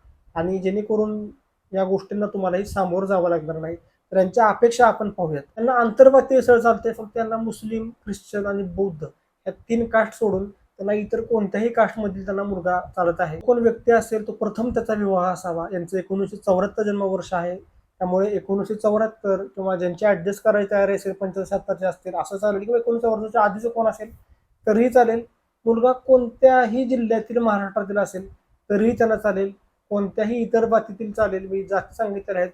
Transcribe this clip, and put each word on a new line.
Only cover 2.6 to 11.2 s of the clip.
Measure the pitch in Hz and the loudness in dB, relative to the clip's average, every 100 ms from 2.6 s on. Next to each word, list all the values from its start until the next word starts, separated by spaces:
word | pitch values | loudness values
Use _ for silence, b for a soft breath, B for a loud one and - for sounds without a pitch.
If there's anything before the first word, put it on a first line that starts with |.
| 202 | -4
सामोरं | 202 180 180 190 | -2 -2 -2 0
जावं | 190 175 | 0 2
लागणार | 170 151 160 | 0 -4 -8
नाही. | 160 170 | -8 -12
तर | _ _ _ 190 | _ _ _ 0
यांच्या | 185 240 220 | 2 4 2
अपेक्षा | 190 233 233 226 | 6 2 6 4
आपण | 220 208 | 4 -4
पाहूयात. | 202 165 147 - - | -4 -4 -4 -8 -4
त्यांना | 240 | 0
आंतरजातीय | 247 233 226 262 262 247 262 | 2 2 8 8 8 4 2
स्थळ | 247 233 | 6 4
चालते, | 233 208 226 | 4 0 -2
फक्त | 226 208 | -8 -10
त्यांना | 233 220 226 | -6 -4 -4
मुस्लिम, | 226 - 220 226 226 - - | -6 -8 -8 -8 -8 -12 -12
ख्रिश्चन | 190 - 208 202 | -12 -8 -6 -4
आणि | 202 | -4
बौद्ध | 190 175 196 151 147 _ _ _ 196 | -6 -2 -4 -4 -14 _ _ _ -12
या | |
तीन | 185 - 233 233 | -12 -4 -2 2
कास्ट | 226 214 | 0 0
सोडून | - 214 190 202 | 0 -2 0 -4
त्यांना | - _ - 196 | -12 _ -10 -4
इतर | 214 202 - | -4 -2 -6